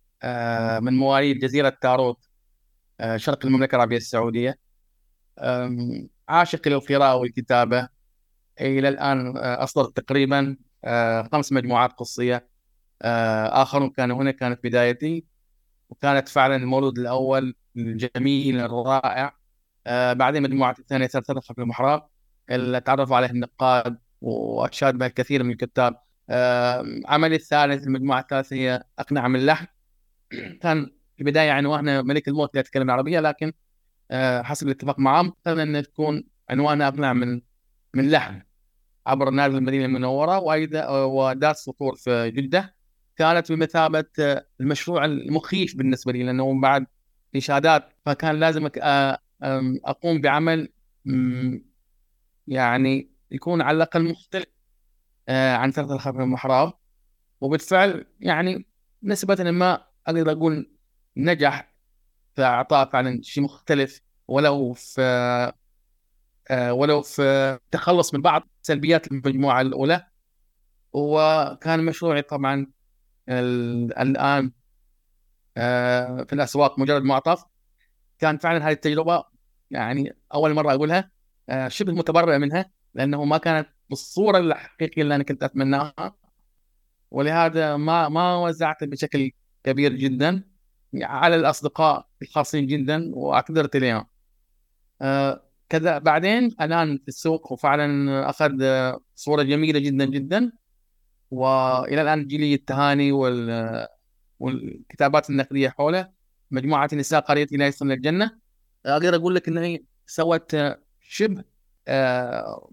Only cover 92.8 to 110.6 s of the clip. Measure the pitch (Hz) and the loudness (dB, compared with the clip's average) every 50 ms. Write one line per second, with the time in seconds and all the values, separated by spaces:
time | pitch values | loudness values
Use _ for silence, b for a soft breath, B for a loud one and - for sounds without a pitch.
92.8 | 135 135 151 160 170 160 131 127 143 143 139 127 - - 160 160 143 127 - 139 | 0 -2 -2 -2 -2 -6 -8 -6 -4 0 0 0 0 0 0 0 0 2 0 0
93.8 | 131 123 113 110 - _ _ _ _ _ _ _ _ _ _ _ _ _ _ _ | 2 2 0 -2 -4 _ _ _ _ _ _ _ _ _ _ _ _ _ _ _
94.8 | _ _ _ - 135 135 139 139 139 139 135 - _ _ _ _ _ - 160 160 | _ _ _ -6 -2 -2 0 0 0 -2 -2 -6 _ _ _ _ _ -4 -2 0
95.8 | 160 180 156 143 151 160 151 160 170 196 220 240 247 233 226 - 156 156 165 170 | 0 0 0 2 2 2 2 4 2 2 2 2 2 0 0 -2 -2 0 0 0
96.8 | 165 156 143 135 - - - - - 165 160 160 - - - - - 143 143 147 | 0 0 -2 -4 -6 -10 -12 -4 -2 -2 -2 -2 -4 -8 -10 -2 0 0 2 2
97.8 | 147 147 143 143 139 139 135 135 135 135 135 - 156 147 139 131 135 135 131 131 | 2 0 0 0 0 0 0 -2 -2 -4 -2 0 0 0 0 2 0 2 2 2
98.8 | 127 131 127 - _ _ _ - - 147 151 147 143 135 147 151 156 156 147 147 | 0 -2 -4 -6 _ _ _ -10 -4 -2 0 2 2 2 2 2 2 2 2 0
99.8 | 143 143 139 135 139 135 135 143 135 143 180 220 247 240 - _ _ _ _ _ | 0 0 0 0 0 0 -2 -4 -4 -2 0 0 0 -2 -4 _ _ _ _ _
100.8 | _ _ _ _ _ _ _ _ _ - 131 127 127 131 135 131 131 131 127 127 | _ _ _ _ _ _ _ _ _ -12 -6 -2 0 2 2 2 2 2 0 0
101.8 | 131 - 139 151 156 147 156 151 143 135 143 151 151 147 143 135 - - 135 139 | 0 0 0 0 2 2 0 0 -2 -4 -2 -2 0 2 0 0 0 -2 -2 0
102.8 | 143 143 143 143 143 139 139 139 131 127 123 120 117 113 117 117 113 113 113 113 | 2 2 4 4 2 2 2 2 2 0 0 -2 -2 -4 -4 -4 -4 -4 -6 -8
103.8 | 110 113 - _ _ _ _ _ _ _ _ - 135 131 131 123 113 - - - | -8 -10 -14 _ _ _ _ _ _ _ _ -8 -6 -6 -6 -6 -8 -10 -14 -14
104.8 | - _ - - 143 139 147 151 - - 139 139 135 - 139 139 135 131 - - | -20 _ -2 0 0 2 2 2 0 0 -2 -2 -2 -2 0 0 0 0 0 0
105.8 | 143 151 170 185 185 185 _ _ _ _ _ _ _ - 139 131 131 147 156 139 | -2 0 0 -2 -4 -6 _ _ _ _ _ _ _ -6 -6 -4 -2 0 0 2
106.8 | 143 147 151 147 135 - 160 151 - - 147 147 147 143 147 139 143 143 139 - | 0 0 -2 -4 -2 0 0 0 2 2 0 0 0 -2 0 0 0 0 0 -2
107.8 | 139 139 135 127 127 151 165 185 214 226 - _ _ _ _ _ _ _ _ _ | -2 -2 -2 -2 -2 -2 0 0 -2 -2 -4 _ _ _ _ _ _ _ _ _
108.8 | - 135 139 151 165 180 175 165 165 180 185 180 - 165 165 170 170 175 170 156 | -4 -2 0 2 2 2 2 2 2 2 0 0 0 -2 -4 -2 -2 -4 -6 -8
109.8 | - _ _ _ _ - - - 160 165 165 160 160 - 156 151 | -10 _ _ _ _ -12 -4 -2 0 2 0 0 -2 -4 -4 -2